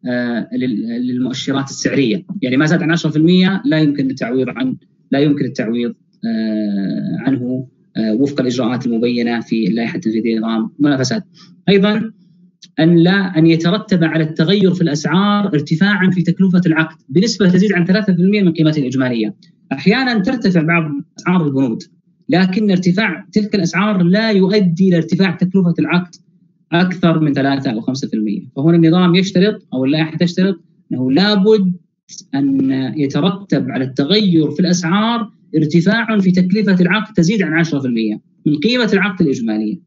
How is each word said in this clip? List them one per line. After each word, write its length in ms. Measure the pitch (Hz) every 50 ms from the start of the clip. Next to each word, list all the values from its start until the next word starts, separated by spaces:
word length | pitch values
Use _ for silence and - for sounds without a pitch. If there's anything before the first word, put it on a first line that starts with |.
| -
آه، 420 | 123 123 123 123 120 120 113 98 -
لل-، 540 | 117 123 127 127 110 101 110 113 117 120 123
للمؤشرات 640 | 127 123 123 127 120 127 - - - 135 135 135 -
السعرية، 540 | - - - - - 139 139 113 104 90 - _ - -
يعني 140 | - 127 127
ما 100 | 135 156
زاد 160 | 156 175 160
عن 80 | 143 151
عشرة 200 | 165 165 - 156
في 60 | 139
المئة 460 | 156 156 170 180 185 185 185 196 190 -
لا 140 | 139 156 156
يمكن 320 | 156 143 139 143 135 131
التعويض 380 | 123 - 127 117 123 131 131 123
عن، 280 | - 113 127 131 127 - _ _ _ _ _ _
لا 80 | 131 139
يمكن 260 | 143 151 139 143 135
التعويض، 500 | 123 - - 117 107 117 120 120 117 - _ _ _ _ _ -
آه، 920 | 117 113 110 110 110 107 107 107 104 101 98 98 90 80 - 104 - - -
عنه، 500 | - - 135 123 123 123 127 131 131 - _ _ _ _ _
آه، 180 | - 110 110 107
وفق 260 | 113 139 143 143 -
الإجراءات 460 | 131 127 120 127 123 113 127 120 -
المبينة 540 | 120 117 113 117 123 120 120 117 120 117 117
في 260 | 107 - 117 113 110 92
اللائحة 280 | 110 117 117 110 -
التنفيذية 400 | 110 - 113 110 110 110 117 113
لنظام 340 | 110 110 113 113 110 110 113 - -
المنافسات. 460 | 143 147 143 135 131 127 - - - _ _ _ - - - _ _ -
أيضًا 440 | 202 202 185 208 214 226 - - - _ _ _ _ _ _ _ _ _ - _ _ -
أن 160 | 160 165 175
لا، 420 | 170 165 175 190 202 196 180 - 156
أن 80 | 160
يترتب 580 | 165 165 160 165 170 185 214 - - 190 175 165
على 200 | 160 - 165 160
التغير 500 | 156 - - 160 151 202 208 190 185 165
في 60 | -
الأسعار 680 | - - 147 151 - - 160 190 202 208 208 202 202
ارتفاعًا 640 | 190 151 147 143 - 170 156 190 202 208 180 180 185
في 120 | 180 185
تكلفة 380 | 165 175 170 - 190 190 175 180 175
العقد 300 | 165 160 156 160 156 - _ _ _
بنسبة 420 | 131 170 214 226 - - 208 180
تزيد 220 | 180 180 196 214
عن 120 | - 180 170
ثلاثة 300 | 175 185 220 208 - 185
في 80 | 165
المئة 200 | 175 190 208 214
من 100 | 196 175
قيمته 260 | 156 156 160 156 151 151
الإجمالية. 560 | 135 127 127 131 131 127 123 117 107 107 104 _ _ - _ _ _ _
أحيانًا 460 | 135 135 - 180 220 254 269 254 240 214
ترتفع 440 | 185 254 269 233 214 190 175 170
بعض 280 | 151 160 170 170 160 151 143 139 - _ _ -
أسعار 280 | - 170 180 180 156
البنود، 360 | 147 135 135 135 123 110 - - - _ _ _ _ _ _ _ -
لكن 420 | 147 175 190 185 185 226 220 202
ارتفاع 560 | 190 180 185 185 175 196 226 202 165 151 - -
تلك 220 | - 214 208 208 -
الأسعار 480 | 202 180 165 - 175 202 214 214 190
لا 280 | 175 170 185 214 226 226
يؤدي 580 | 214 190 185 180 208 214 202 175 165 160 190 190
إلى 80 | 175
ارتفاع 340 | 165 156 - - 165 190 190
تكلفة 440 | 165 - 190 180 - 196 180 170 165 -
العقد 360 | 151 147 165 180 180 - - - _ _ _ _ _ _ _ _ _ _
أكثر 480 | - 170 185 180 175 - - 170 160 156
من 120 | 156 143
ثلاثة 380 | 135 135 135 139 139 131 - -
أو 100 | 110 107
خمسة 280 | - - 127 131 - -
في 60 | -
المئة. 280 | 110 107 107 101 185 - - _
فهنا 200 | 135 139 165 170
النظام 380 | 170 165 160 170 180 185 180 170
يشترط 520 | 185 190 190 - 180 190 214 214 - _ _
أو 120 | - 131 131
اللائحة 320 | 135 147 156 160 156 156
تشترط 440 | - 175 170 - - 185 196 190 - _ _ _ _ _ _
أنه 200 | - 127 127 131
لابد 600 | 135 147 190 208 208 202 190 214 220 214 190 180 180 - _ _ _ _ _ _ - - - _ -
أن 360 | - - 277 269 269 269 - - 262 262 - -
يترتب 720 | 156 143 135 - - - 196 196 - - - - 143 127 127
على 140 | 131 127 131
التغير 680 | 131 - - 139 147 196 214 214 190 170 160 151 143
في 100 | - -
الأسعار 720 | 185 165 180 - - 160 185 208 214 226 240 226 226 - _ _ _ _ -
ارتفاع 640 | 156 156 147 - 175 160 196 214 226 220 226 220 208
في 120 | 190 185
تكلفة 460 | 175 185 180 185 185 220 208 202 190 180
العقد 340 | 180 170 196 220 208 - -
تزيد 280 | - 165 170 233 214
عن 100 | 190 151
عشرة 260 | 156 165 170 156 147 139
في 80 | 135
المئة 340 | 127 120 113 110 107 107 - _ _ _ _ _
من 100 | 156 147
قيمة 340 | - 147 214 247 247 240 196
العقد 300 | 185 196 185 202 190 -
الإجمالية 580 | 180 147 131 127 117 113 107 107 110 107 101 87 _